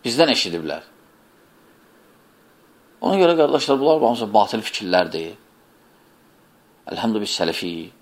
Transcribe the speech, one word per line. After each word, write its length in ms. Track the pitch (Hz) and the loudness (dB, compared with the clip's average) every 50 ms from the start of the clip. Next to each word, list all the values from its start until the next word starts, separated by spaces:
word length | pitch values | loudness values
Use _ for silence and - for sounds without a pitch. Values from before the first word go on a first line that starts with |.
| _ | _
Bizdən 260 | 123 117 131 165 151 | -4 2 2 2 2
eşidiblər. 540 | 117 104 - 98 82 85 80 78 73 80 - - - _ _ _ _ _ _ _ _ _ _ _ _ _ _ _ _ _ _ _ _ _ _ _ _ _ _ _ _ _ _ _ _ _ _ _ _ _ _ _ _ _ | 2 0 -2 -4 -6 -6 -6 -6 -8 -8 -10 -18 -20 _ _ _ _ _ _ _ _ _ _ _ _ _ _ _ _ _ _ _ _ _ _ _ _ _ _ _ _ _ _ _ _ _ _ _ _ _ _ _ _ _
Ona 140 | - - 190 196 | -2 0 4 6
görə, 160 | 185 170 170 165 | 6 4 6 4
qardaşlar, 400 | 151 143 135 147 - - 139 135 | 4 4 4 0 2 2 0 2
bunlar 220 | 135 151 156 156 131 | 4 2 2 4 2
hamısı 240 | 113 120 113 113 104 101 | 2 0 0 -4 0 2
batil 300 | 107 101 - - 113 107 | 2 2 2 -2 -6 -6
fikirlərdir. 720 | - - - 104 92 90 90 90 82 80 82 80 82 - - _ _ _ _ _ _ _ _ _ _ _ _ _ _ _ _ _ _ _ _ _ _ _ _ _ _ _ _ _ - | -6 -10 -8 -4 0 2 2 2 0 -4 -8 -8 -8 -12 -18 _ _ _ _ _ _ _ _ _ _ _ _ _ _ _ _ _ _ _ _ _ _ _ _ _ _ _ _ _ -12
Əlhamdülillah, 360 | - - - 113 110 107 104 98 | -10 -6 -4 -4 -4 -4 -4 -6
biz 80 | - | -4
sələfi 380 | - 90 82 78 - - 87 85 82 82 90 _ _ | -4 -2 -4 -4 -4 -6 -8 -8 -8 -12 -14 _ _